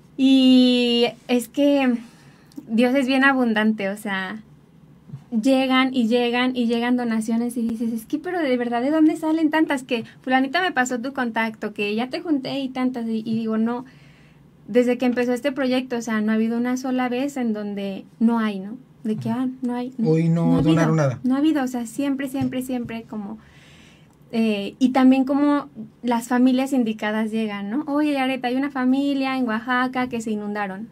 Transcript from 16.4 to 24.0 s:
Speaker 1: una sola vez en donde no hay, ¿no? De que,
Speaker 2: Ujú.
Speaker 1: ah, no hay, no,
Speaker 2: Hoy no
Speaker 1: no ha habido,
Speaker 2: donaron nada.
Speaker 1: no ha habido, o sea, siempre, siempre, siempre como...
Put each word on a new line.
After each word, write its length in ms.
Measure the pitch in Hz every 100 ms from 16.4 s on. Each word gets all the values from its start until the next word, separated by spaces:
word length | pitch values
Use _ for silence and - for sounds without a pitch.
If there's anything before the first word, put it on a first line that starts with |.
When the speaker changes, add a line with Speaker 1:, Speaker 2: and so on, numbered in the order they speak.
| 226 233
Speaker 1:
una 200 | 240 254
sola 320 | 262 254 254
vez 280 | 247 285 277
en 160 | 233
donde 520 | 208 208 202 196 190 - -
no 200 | 233 233
hay, 180 | 214 196
¿no? 180 | 196 240 - -
De 100 | 220 220
que, 120 | 220
Speaker 2:
Ujú. 100 | 233
Speaker 1:
ah, 100 | 262 254
no 120 | 240
hay, 180 | 247 247 247
no, 100 | 165
Speaker 2:
Hoy 180 | 160 165
no 180 | 170 165
Speaker 1:
no 80 |
ha 40 | 170
habido, 120 | 156
Speaker 2:
donaron 220 | 165 160 160
nada. 240 | 139 113
Speaker 1:
no 120 | 247 262
ha 20 |
habido, 240 | 311 294
o 60 | 254
sea, 180 | 247 226
siempre, 420 | - 277 269 277
siempre, 340 | 269 254 254
siempre 420 | 254 247 233 226 226
como... 300 | 214 202 220 - - - - - -